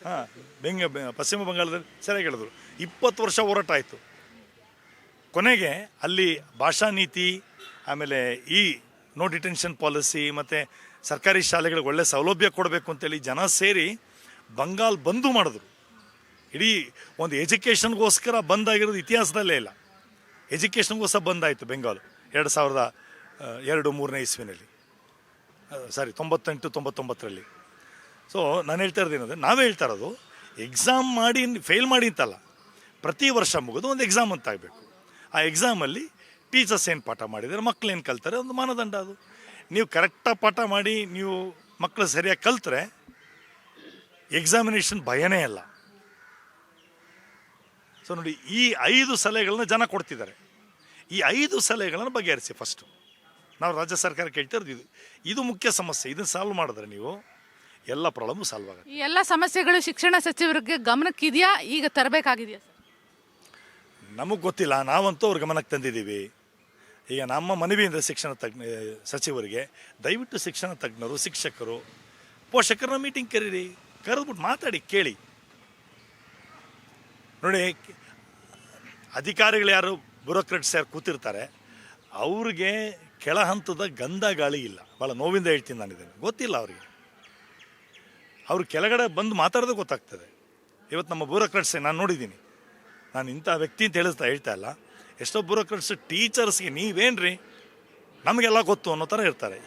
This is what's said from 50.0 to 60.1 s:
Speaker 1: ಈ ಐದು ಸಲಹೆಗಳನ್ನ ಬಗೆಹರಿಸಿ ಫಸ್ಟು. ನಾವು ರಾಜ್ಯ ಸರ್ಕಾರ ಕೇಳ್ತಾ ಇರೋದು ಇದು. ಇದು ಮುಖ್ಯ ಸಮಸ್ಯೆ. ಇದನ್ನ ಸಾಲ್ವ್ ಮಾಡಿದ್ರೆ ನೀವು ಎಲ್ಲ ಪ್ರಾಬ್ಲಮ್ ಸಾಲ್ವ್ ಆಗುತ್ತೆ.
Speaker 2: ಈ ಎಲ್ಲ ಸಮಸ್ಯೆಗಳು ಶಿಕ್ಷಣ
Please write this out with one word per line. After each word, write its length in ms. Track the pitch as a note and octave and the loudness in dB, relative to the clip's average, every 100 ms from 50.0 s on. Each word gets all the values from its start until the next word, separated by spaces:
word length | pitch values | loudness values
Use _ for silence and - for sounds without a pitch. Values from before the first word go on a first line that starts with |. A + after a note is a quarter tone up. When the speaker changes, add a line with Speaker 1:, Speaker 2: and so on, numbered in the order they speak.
| E3+ C3 G2 - _ _ _ _ _ - - | -6 -10 -12 -16 _ _ _ _ _ -20 -8
Speaker 1:
ಈ 120 | F#3 C#3+ | 0 2
ಐದು 340 | A3+ D4 F#4 | 4 2 2
ಸಲಹೆಗಳನ್ನ 480 | - A3 F#3+ D#3+ B3 | 0 0 -2 -4 -4
ಬಗೆಹರಿಸಿ 460 | B3+ F3+ C#3 - | -2 0 -2 -4
ಫಸ್ಟು. 320 | - - - - _ _ _ _ _ _ - | -10 -10 -10 -14 _ _ _ _ _ _ -4
ನಾವು 160 | E3 D#3 | -2 -2
ರಾಜ್ಯ 200 | E3 F3+ | -2 0
ಸರ್ಕಾರ 320 | F#3 D3+ E3+ | -2 -2 -4
ಕೇಳ್ತಾ 280 | C#3+ C#3 A3+ | -4 -4 -4
ಇರೋದು 140 | F3+ | -6
ಇದು. 220 | B2 - - - - D#3+ | -12 -16 -20 -20 -14 -8
ಇದು 160 | A3+ | -4
ಮುಖ್ಯ 280 | B3 G3 A#3+ | -4 -2 0
ಸಮಸ್ಯೆ. 420 | - F3+ D3 C3 | 0 -2 -6 -6
ಇದನ್ನ 120 | D3 | -6
ಸಾಲ್ವ್ 300 | G#3 F3 G3+ | -4 -4 -4
ಮಾಡಿದ್ರೆ 320 | F#3+ D#3 G#2+ G#2 | -2 -4 -6 -12
ನೀವು 520 | G2+ A#2+ G3 - _ _ _ - - - | -12 -10 -12 -16 _ _ _ -20 -18 -10
ಎಲ್ಲ 200 | C3+ E3 | -4 -2
ಪ್ರಾಬ್ಲಮ್ 360 | C3 A2+ E3 | -2 -6 -6
ಸಾಲ್ವ್ 260 | G3 G#2+ G2 | -6 -8 -12
ಆಗುತ್ತೆ. 200 | F#2 C#4 | -18 -14
Speaker 2:
ಈ 80 | C#4+ | -6
ಎಲ್ಲ 200 | C#4+ E4+ | 0 2
ಸಮಸ್ಯೆಗಳು 640 | F#4+ E4 F4 F#4 F4 F4+ | 2 2 2 2 4 4
ಶಿಕ್ಷಣ 300 | E4+ - F4+ | 2 0 4